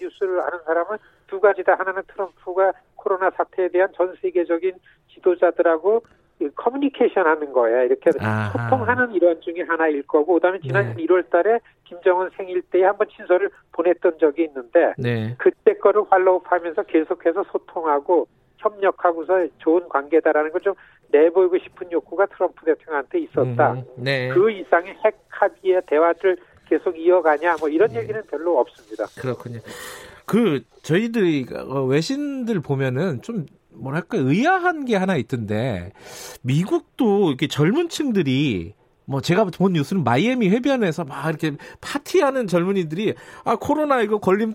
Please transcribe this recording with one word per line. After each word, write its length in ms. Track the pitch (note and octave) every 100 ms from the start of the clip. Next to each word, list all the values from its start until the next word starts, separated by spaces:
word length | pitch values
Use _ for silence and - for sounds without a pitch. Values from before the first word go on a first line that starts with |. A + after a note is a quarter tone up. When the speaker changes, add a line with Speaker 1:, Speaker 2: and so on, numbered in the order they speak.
Speaker 1:
뉴스를 400 | F3+ - F#3+ F3+
아는 180 | C#3+ F3
사람은 320 | D#3+ E3+ F3 G#3+ _ _ _
두 120 | G3
가지다. 360 | G3+ F#3+ F#3
하나는 280 | F3+ F#3 F#3 -
트럼프가 680 | - F#3 - F#3 F#3 F#3+ - _
코로나 360 | - G3+ F#3+ F#3
사태에 380 | - E3+ - F3+
대한 200 | F3+ F#3+
전 200 | - F3+ E3
세계적인 500 | F#3 F3 E3 E3+ F#3 F#3 _ _ _
지도자들하고 880 | _ F#3 F3 F3 E3 E3+ D#3+ F#3 A3+ - _ _ -
이 80 | D3
커뮤니케이션 720 | - A#3+ C4+ C#4 - A#3+ G3+ D#3+
하는 260 | D#3 D3
거예요. 320 | B2+ A#2 A#2+
이렇게 260 | B2+ C3 E3 C#3+
Speaker 2:
아하. 300 | G#2+ G#2+ G#2
Speaker 1:
소통하는 600 | - A#2 B3+ A3 B3 B3
일환 280 | F#3+ F3 E3
중에 220 | F3+ E3+ E3
하나일 360 | E3 D#3+ C#3+
거고, 300 | - D#3 D3+
그다음에 260 | E3+ F3+ F#3+
지난 340 | C3+ G3 A#2+ A#2
Speaker 2:
네. 60 |
Speaker 1:
일월 220 | E3 F#3
달에 340 | F3 F3 G3+ A3+ - _
김정은 460 | _ F3 F#3 F3+ F#3 -
생일 260 | F#3 F3+
때에 220 | - F3+
한번 240 | F#3+ G3+ G#3
친서를 360 | - G3 F3+ G3 - _
보냈던 460 | - E3+ E3+ F#3 D#3+
적이 260 | D#3 D3
있는데 500 | D#3+ C#3 A#2+ E3+ B2+ F#2
Speaker 2:
네. 360 | A#2+ A#2 A2 B2
Speaker 1:
그때 360 | - - -
거를 300 | - G3+ G#3 G3
팔로우하면서 760 | F#3+ F#3 F3+ - F3+ E3+ D#3+
계속해서 600 | - - D#3 E3+ E3+ F3 -
소통하고 760 | F#3 - F3+ D#3+ C#3+ C#3+ E3+ A#2+ _ _ _
협력하고서 880 | G#3+ G#3 G3 - F3 E3 D#3 F#3 D#3+ -
좋은 300 | D#3+ F3 F3
관계다라는 640 | C#3 C#3+ D#3+ D#3 D3+ D#3
걸 80 | F3
좀 120 | G3 F#3 - _ _
내보이고 480 | D3 E3 F3 F3+ F3+
싶은 340 | - - F3
욕구가 320 | E3 - E3+ G3
트럼프 380 | - F3+ -
대통령한테 540 | F3 D3+ - D3 - F3
있었다. 540 | D#3 D3 B2+ A#2+ B2+
Speaker 2:
음, 100 | B2+ B2+ -
네. 320 | C3 C3+ B2+
Speaker 1:
그 200 | C3+ G#3+
이상의 460 | G3 - F3 F#3 E3
핵 140 | G#3+ - _
합의의 540 | - G3 - F#3+ F3+ -
대화를 520 | D3 E3+ E3+ F#3+ F3+ - _ -
계속 320 | D#3 F#3+ E3
이어가냐, 580 | E3+ F3+ D#3+ D3 F3 D#3
뭐 80 | D3+
이런 220 | D#3+ A3
Speaker 2:
네. 100 | -
Speaker 1:
얘기는 220 | G#2+ C3 -
별로 280 | D3 E3+ D3
없습니다. 460 | A#2 - - A2 G2+ -
Speaker 2:
그렇군요. 380 | C3 A#2 A#2+ A#2 - - - - - -
그 380 | - G#3 A3 C#3 - _
저희들이, 640 | - E3+ A#3 A3+ F3 D3 B2 - B1+
어, 140 | C3+
외신들 760 | C3 C#3+ D#3+ C4+ D4 C4+ A#3 G3+
보면은 600 | - C3+ C3+ B2+ F#3 C3
좀 240 | - A#3 C3+ _ _
뭐랄까 420 | - C3 D3+ - G#3+
의아한 720 | C3 F3+ D#4 F#4+ F4+ D#4+ B3+
게 100 | G3
하나 200 | F#3+ E3
있던데, 760 | A2 B2 G#2 G#2+ C3 F#2 F2+ - - - - -
미국도 840 | B2 C#3+ G3 E4 - - A#3 G3+ F3+
이렇게 180 | C#3 C#3+
젊은 440 | - D#3 C#4+ F4
층들이, 840 | - C#4+ G3 C#3 B2+ D3 F#2 E2+ - _ _
뭐 160 | - C3+
제가 240 | - F3+ G3 -
본 160 | F#3+
뉴스는 300 | E3+ C#3 F#3+
마이애미 440 | A#2 B2+ A3 B3+ F#3
해변에서 560 | A#3 C#4+ C4 F#3+ D3+
막 240 | C#3 C3+ D3+
이렇게 300 | D#3+ D#3+ C#3+ - -
파티하는 640 | - C#4+ - F#4 C#4 C4+ G#3
젊은이들이 680 | F3 F3+ G3 D#3+ D#3+ G3+ - - -
"아, 120 | - -
코로나 400 | - D4 D4+ B3+
이거 180 | A3+ G#3+
걸리면 360 | G3 G3+ A3